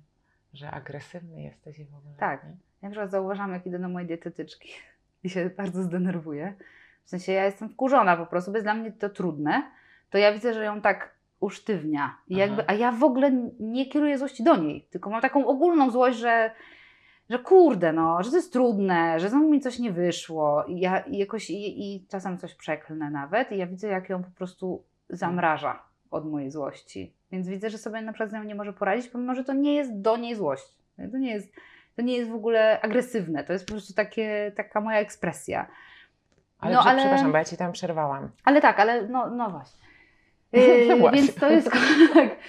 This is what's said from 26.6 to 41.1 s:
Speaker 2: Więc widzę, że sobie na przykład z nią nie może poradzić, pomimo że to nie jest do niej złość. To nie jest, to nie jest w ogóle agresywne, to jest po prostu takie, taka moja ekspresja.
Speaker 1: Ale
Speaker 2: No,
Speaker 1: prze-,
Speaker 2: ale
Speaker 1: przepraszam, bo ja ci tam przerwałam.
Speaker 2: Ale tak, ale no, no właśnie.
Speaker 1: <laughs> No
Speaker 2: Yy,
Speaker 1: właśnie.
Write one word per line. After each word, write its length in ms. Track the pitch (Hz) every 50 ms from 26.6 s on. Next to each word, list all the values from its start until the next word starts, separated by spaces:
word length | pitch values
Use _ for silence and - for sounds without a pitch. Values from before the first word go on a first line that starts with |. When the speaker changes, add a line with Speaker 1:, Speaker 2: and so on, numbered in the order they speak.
| 135 143 - - - - - - 185 165 _ _ _ _
Speaker 2:
Więc 160 | 185 185 180 180
widzę, 220 | 196 190 208 220
że 80 | 208 214
sobie 240 | - 226 214 226
na 120 | 220 226 214
przykład 160 | - 220 208
z 40 | 214
nią 100 | 220 208
nie 120 | 214 208
może 180 | 202 208 208 196
poradzić, 340 | - 202 196 196 240 247 -
pomimo 280 | - 240 247 247 254
że 80 | 262 254
to 100 | 277 269
nie 220 | 269 285 294 294
jest 260 | 294 285 254 220 196
do 160 | 196 220 226 233
niej 180 | 240 233 240
złość. 280 | 214 185 147 135 127 - _ _ _ _ _ _ - - 202
To 60 | 233 262
nie 140 | 269 247
jest, 220 | 220 208 202 - _ - - - _ _ _ _ _
to 60 | -
nie 160 | 240 247 247 240
jest 120 | 240 226
w 40 | 226
ogóle 460 | 226 208 233 226 220 220 220 214 -
agresywne, 600 | - 220 208 247 247 - - 220 175 160 160 143 143
to 100 | - 175
jest 120 | 190 190
po 60 | -
prostu 220 | 214 214 196 - 190
takie, 580 | - 208 208 - 226 220 214 214 208 208 208 202
taka 260 | 208 208 - - 214
moja 160 | 208 220 220 208
ekspresja. 680 | 208 208 - - - 175 156 - - - - - - - - - - - - - - _ _ _ _ _ _ _ _ _ _ _
Speaker 1:
Ale 140 | - - -
Speaker 2:
No, 60 | -
Speaker 1:
prze-, 80 | - 240
Speaker 2:
ale 100 | 262 269
Speaker 1:
przepraszam, 320 | 269 269 277 277 269 -
bo 60 | 151 156
ja 80 | 160
ci 120 | - 170 -
tam 140 | 180 175
przerwałam. 580 | 175 - 190 170 165 160 151 143 135 139 143 139 - _ -
Speaker 2:
Ale 160 | 262 285 294
tak, 180 | 294 254 - -
ale 280 | 208 226 240 247 196 220
no, 220 | 247 254 233 196
no 200 | 240 240 240 208
właśnie. 360 | 175 147 135 - _ _ _
Speaker 1:
<laughs> 0 | _ _ _ _ _ _ _ _ _ _ _ _ _ -
No 60 | 240
Speaker 2:
Yy, 380 | 254 247 247 240 240 233 349 247
Speaker 1:
właśnie. 220 | - -